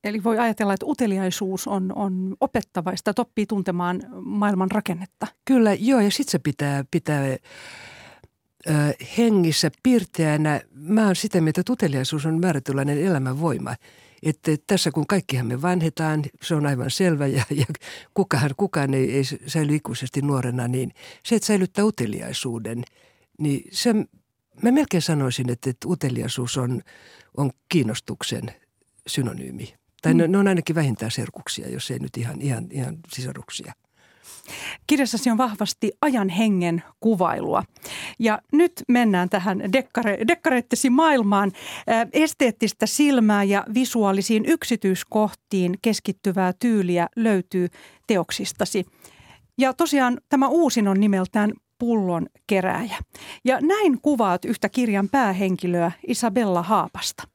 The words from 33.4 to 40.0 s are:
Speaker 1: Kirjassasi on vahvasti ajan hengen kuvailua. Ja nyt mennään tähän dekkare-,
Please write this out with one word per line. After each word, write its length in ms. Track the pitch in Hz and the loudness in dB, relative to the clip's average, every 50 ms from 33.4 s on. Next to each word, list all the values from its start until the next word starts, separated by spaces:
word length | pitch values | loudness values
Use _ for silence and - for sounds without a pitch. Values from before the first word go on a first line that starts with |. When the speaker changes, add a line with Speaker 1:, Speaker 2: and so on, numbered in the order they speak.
| - - - - - - - _ _ _ _ _ _ _ _ _ _ - - - - - - - - - - - _ | -16 -14 -14 -14 -14 -14 -20 _ _ _ _ _ _ _ _ _ _ -20 -20 -20 -20 -18 -16 -14 -12 -14 -14 -12 _
Speaker 1:
Kirjassasi 440 | - 302 262 277 226 - 220 - 247 | 0 2 2 2 0 0 -2 0 0
on 80 | 226 214 | 2 2
vahvasti 540 | 262 240 208 - 214 190 - _ - 208 - _ | 2 0 0 -4 -4 -4 -2 _ -4 -4 -2 _
ajan 280 | - 302 262 240 202 190 | 0 0 2 2 0 0
hengen 540 | 170 185 226 220 202 185 175 170 165 175 - - _ _ | 0 2 2 2 2 2 2 0 -2 -2 -6 -8 _ _
kuvailua. 640 | - 220 226 180 185 165 - - - - - - - - _ _ - - - - - - - _ | 0 0 2 2 2 0 0 -2 -2 -2 -2 -2 -2 -4 _ _ -18 -14 -14 -12 -12 -14 -8 _
Ja 240 | 226 220 214 - _ _ - | 0 0 0 0 _ _ 4
nyt 200 | 294 349 349 _ - - - | 4 4 4 _ -4 -2 2
mennään 400 | 247 247 240 220 196 180 180 180 | 2 4 4 4 4 2 2 2
tähän 300 | - 196 175 208 190 196 | 0 0 0 0 -2 -2
dekkare-, 680 | - 202 185 269 262 _ _ - | -2 0 0 0 0 _ _ -2